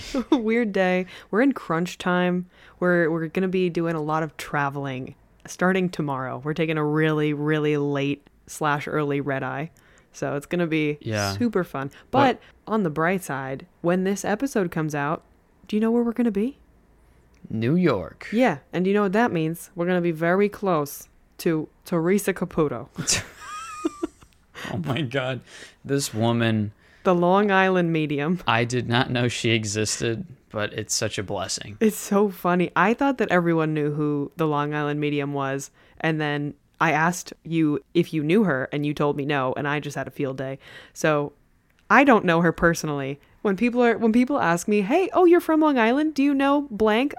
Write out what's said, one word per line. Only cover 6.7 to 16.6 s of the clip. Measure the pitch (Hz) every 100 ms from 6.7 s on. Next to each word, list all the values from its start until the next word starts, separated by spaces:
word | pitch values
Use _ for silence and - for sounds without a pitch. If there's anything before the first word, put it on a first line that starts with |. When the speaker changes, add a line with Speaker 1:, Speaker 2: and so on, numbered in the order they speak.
| 156
Speaker 1:
a | 151
really, | 151 156 151 151
really | 147 147 156 151 147
late | 143 143 143 139 _ _ -
slash | - 156 147 -
early | 151 147 143
red | 139 135
eye. | 131 131 160 _ _ - _
So | - 135 139
it's | -
gonna | 175 170
be | 156 151 147
Speaker 2:
Yeah. | - 107 101
Speaker 1:
super | 98 240 208
fun. | - 135 139 - -
Speaker 2:
What | 254 269 -
Speaker 1:
But | - - -
on | 220
the | 175
bright | 147 160 190
side, | - 139 135 135 - _
when | 170 185
this | 185 202 -
episode | 208 277 233 175
comes | 170 156 147
out, | 143 170 _ _ _ _ -
do | 208
you |
know | 226
where | 240
we're | 233
gonna | 226 240
be? | 196 233 -